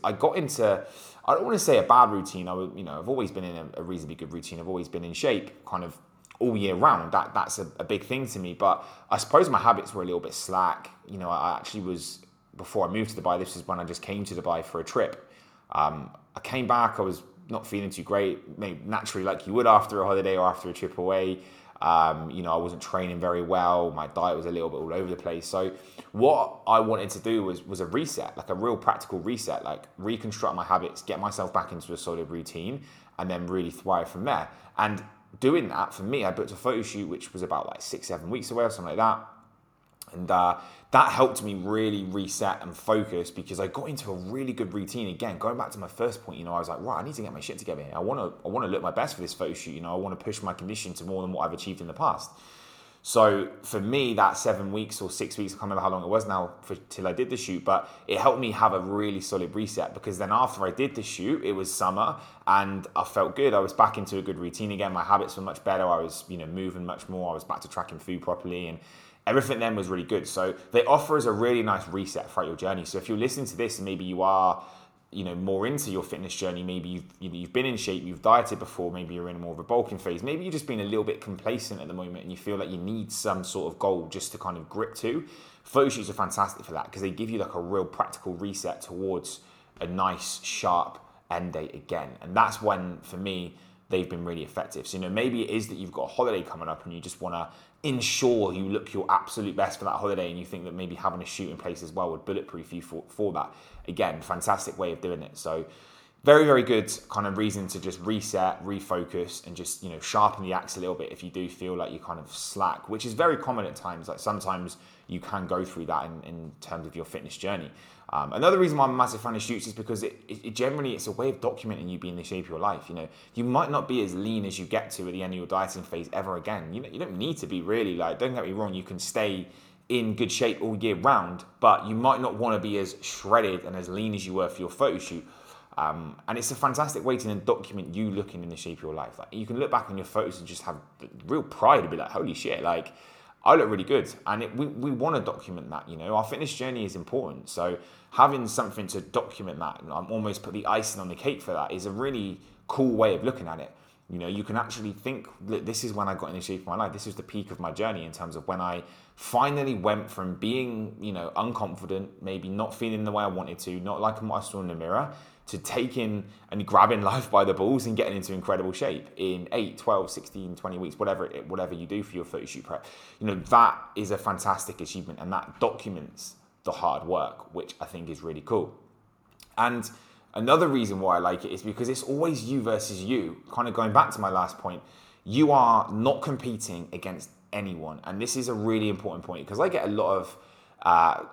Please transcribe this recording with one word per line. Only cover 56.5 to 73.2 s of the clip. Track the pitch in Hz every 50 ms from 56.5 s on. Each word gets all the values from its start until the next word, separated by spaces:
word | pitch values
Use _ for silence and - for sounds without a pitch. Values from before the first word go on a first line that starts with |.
| - -
for, | - - 98
till | - - - - - 95 92
I |
did | 87 92 127 120
the | 123
shoot, | 110 - - 92 85 -
but | 98 95 95 - - - - -
it | - 98 98
helped | - 139 123 127
me | 127 113
have | 104 101 113 107
a | 98 92
really | 92 95 101 104 104 104 98 98
solid | 95 - 101 95 90 82 87
reset, | 104 110 107 - 92 82 -
because | - - - 107 95 90
then | 101 95
after | 107 120 127 123 - 101 98
I | 92
did | 90 - 135 135 -
the | 117
shoot, | 104 - - - 90 110 156 - -
it | 101
was | 101 95 95 92 -
summer | - 95 92 95 101 113 - 151 - - - - - -
and | - 95 98 101 98 98 95 87 - -
I | -
felt | - - - 101 95 85 90
good. | 135 139 135 107
I | 101
was | 95 95
back | - - 113 104 - 110
into | 98 - 104 95
a |
good | 92 95 92 87
routine | 90 87 - - 110 104
again. | 101 95 101 98
My | 92 90 80
habits | 92 101 101 - - -
were | 98
much | 95 95 80 - -
better. | 98 95 95 95
I | 90 85 82
was, | 82 82 80 - - -
you | 90 85
know, | 80
moving | 78 85 92 95 92 85 90 90
much | 87 - - - -
more. | 95 90 90 87
I | 80
was | 80 -
back | - - -
to | - -
tracking | - 92 87 - 85 78
food | - - 90 85
properly, | - - 87 87 - 90 90 90 90 82
and | 82 80 - - - - - - - _ _ 101
everything | 117 135 123 - 135 113
then | 117 113 110
was | 101 92 90
really | 92 90 87
good. | - 110 95 -
So | - - 95 92 95 - - - -
they | - - -
offer | - 139 147 147 151 156
us | 151 120
a | 120
really | 107 104 117 123 123 120
nice | 110 107 98 92 - 82
reset | 85 98 95 92 - - - -
throughout | - 98 87
your | 76 82
journey. | 80 92 95 98 92 82
So | - -
if | 95 - -
you're | 113
listening | 104